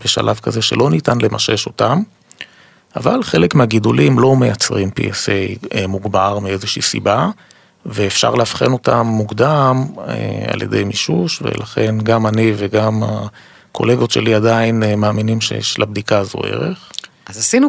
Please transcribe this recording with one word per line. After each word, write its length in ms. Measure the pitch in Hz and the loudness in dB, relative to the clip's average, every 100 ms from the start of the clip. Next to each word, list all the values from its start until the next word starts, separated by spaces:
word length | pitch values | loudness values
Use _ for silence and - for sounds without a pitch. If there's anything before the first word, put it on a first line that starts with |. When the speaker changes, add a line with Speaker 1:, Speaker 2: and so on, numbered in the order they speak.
Speaker 1:
בשלב 320 | - - 110 110 | -4 0 0 -2
כזה 260 | - 113 | -2 -2
שלא 280 | 110 113 135 | 0 2 2
ניתן 280 | 160 139 120 | 2 2 2
למשש 460 | 113 110 - 107 - | 0 0 -2 -2 -2
אותם, 360 | - 113 151 214 _ - - - _ - _ _ - | -2 0 2 -2 _ -20 -20 -20 _ -20 _ _ -4
אבל 260 | 120 262 | 0 0
חלק 320 | - 160 170 | 0 2 2
מהגידולים 640 | 151 117 110 113 123 143 123 | 4 2 2 2 4 4 4
לא 180 | 131 135 | 4 4
מייצרים 540 | 120 107 - 104 98 | 2 0 -2 0 -2
פי 200 | - 104 | -2 -4
אס 180 | 104 - | -4 -2
איי, 280 | 98 95 101 - | -2 -2 -6 -8
אה, 120 | 107 95 | -4 -4
מוגבר 520 | 95 101 95 98 101 | -4 -2 0 0 0
מאיזושהי 440 | 98 98 101 82 | -2 -4 -4 -4
סיבה, 480 | - 110 104 110 180 214 - _ _ _ - | -4 -2 0 2 0 -4 -14 _ _ _ -8
ואפשר 480 | 107 98 - 117 | -2 -2 0 2
לאבחן 380 | 120 117 - 127 | 2 0 0 0
אותם 340 | 127 - 120 117 | 0 2 2 2
מוקדם, 800 | 110 104 107 135 151 135 131 135 - | 0 -2 0 2 4 2 2 -2 -6
אה, 460 | - 113 107 104 110 | -8 -4 -4 -4 -4
על 140 | 101 | -4
ידי 220 | 101 104 | -2 -2
מישוש, 580 | 101 104 - 165 175 - | -2 -4 -2 -2 -2 -4
ולכן 560 | 117 - 110 - 110 110 | -6 -6 -6 -2 0 0
גם 280 | 107 113 110 | 2 2 2
אני 260 | 110 113 104 | 2 2 0
וגם 460 | 101 107 107 110 | -2 0 0 0
הקולגות 1080 | 107 107 104 - - - _ - 113 123 120 | -2 -4 -8 -12 -20 -20 _ -2 2 2 2
שלי 240 | 123 113 | 0 2
עדיין, 480 | 110 113 113 113 113 | 4 4 2 2 2
אה, 140 | 107 104 | 2 2
מאמינים 440 | 107 107 110 113 | 0 0 0 0
שיש 380 | - 110 110 - | -2 -4 -4 -2
לבדיקה 400 | 104 104 - 107 | -2 -4 0 0
הזו 200 | 98 - | 0 -4
ערך. 540 | 104 107 151 185 - - - _ - | -4 -4 -4 -6 -12 -16 -16 _ -16
Speaker 2:
אז 120 | 101 | -6
עשינו 300 | - 240 | 0 2